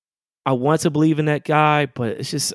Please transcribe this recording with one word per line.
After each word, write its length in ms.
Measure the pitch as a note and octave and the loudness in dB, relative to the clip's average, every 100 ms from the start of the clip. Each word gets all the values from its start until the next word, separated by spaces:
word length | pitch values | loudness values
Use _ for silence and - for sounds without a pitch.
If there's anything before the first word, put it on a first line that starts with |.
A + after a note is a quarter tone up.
| _ _ _ _ | _ _ _ _
I 80 | C3+ | -2
want 300 | B2+ C3 D#3+ | 0 2 2
to 80 | E3+ | 0
believe 280 | D3 D#3 D3+ | 2 2 2
in 60 | |
that 200 | D3+ D3 | 0 -2
guy, 420 | - D3+ D3+ D3+ C#3 | 0 2 2 2 -2
but 320 | - A#2 - | -4 -6 -6
it's 120 | C3 | -6
just, 220 | D3 - | -6 -6